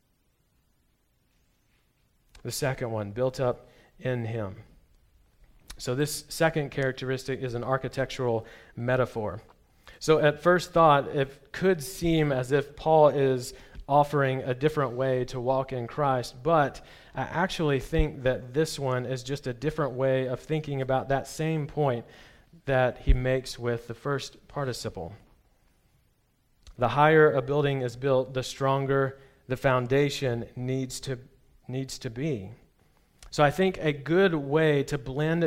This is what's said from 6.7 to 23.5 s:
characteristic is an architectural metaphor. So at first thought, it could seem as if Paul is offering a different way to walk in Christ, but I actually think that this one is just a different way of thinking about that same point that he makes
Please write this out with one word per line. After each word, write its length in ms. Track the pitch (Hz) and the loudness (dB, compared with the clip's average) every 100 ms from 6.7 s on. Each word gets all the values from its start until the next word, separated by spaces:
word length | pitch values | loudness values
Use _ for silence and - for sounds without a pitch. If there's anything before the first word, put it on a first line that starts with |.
characteristic 680 | - 135 127 127 131 - 131 | -4 -4 -4 -6 -6 -4 -6
is 120 | 131 | -4
an 100 | 117 | -6
architectural 840 | 120 131 131 - 127 - 123 113 110 - - - | -2 -2 -2 -4 -6 -2 -2 -2 -4 -20 -18 -8
metaphor. 640 | 120 127 120 117 104 107 - _ _ _ - - | -2 0 0 -2 -8 -8 -14 _ _ _ -20 -10
So 180 | - 156 | 2 6
at 240 | 151 147 | 6 4
first 320 | 175 180 - | 4 4 2
thought, 360 | 170 165 143 131 | 6 6 6 2
it 420 | 147 135 - - | -2 -4 -6 -16
could 320 | - 185 180 | -2 0 0
seem 480 | 139 - 170 160 151 | -2 -4 0 2 2
as 200 | 131 127 | 0 2
if 240 | 139 135 - | 0 0 -6
Paul 340 | 160 160 151 | 2 6 6
is 440 | 139 135 131 123 - - - - | 6 2 2 -4 -14 -18 -18 2
offering 520 | 143 143 147 139 131 | 4 4 2 0 0
a 120 | 135 | -4
different 380 | 127 151 151 135 | 0 0 0 -2
way 320 | 120 135 127 | -2 0 0
to 160 | 123 131 | -2 -4
walk 320 | 120 131 135 | -2 -2 -2
in 160 | 131 117 | -6 -6
Christ, 480 | - 143 131 117 - | -2 0 0 -2 -6
but 380 | 135 165 139 - - - - - | 0 2 2 -2 -20 -20 -14 -8
I 60 | |
actually 580 | 127 156 185 - 156 139 | -6 -2 -2 0 0 0
think 440 | - 160 151 151 | 0 2 2 2
that 300 | 127 127 123 | 0 0 -4
this 240 | 123 156 - | -2 -2 -2
one 280 | 135 127 120 | -2 -2 -2
is 180 | 127 | -6
just 240 | 120 139 135 | -6 -6 -6
a 60 | |
different 400 | 117 143 156 143 | -4 -4 -2 -4
way 340 | 123 135 131 127 | 0 2 2 0
of 140 | 127 | -6
thinking 400 | - 156 147 139 | -4 -4 -4 -6
about 260 | 131 131 120 | 0 0 0
that 180 | 135 - | -2 -2
same 420 | - 156 160 143 | -6 -2 -2 -4
point 380 | - 143 120 113 - - - _ - - | 0 0 0 -6 -20 -20 -20 _ -14 -2
that 320 | 131 127 - | 2 2 0
he 160 | - | 2
makes 440 | 131 127 131 127 | 4 4 -2 -4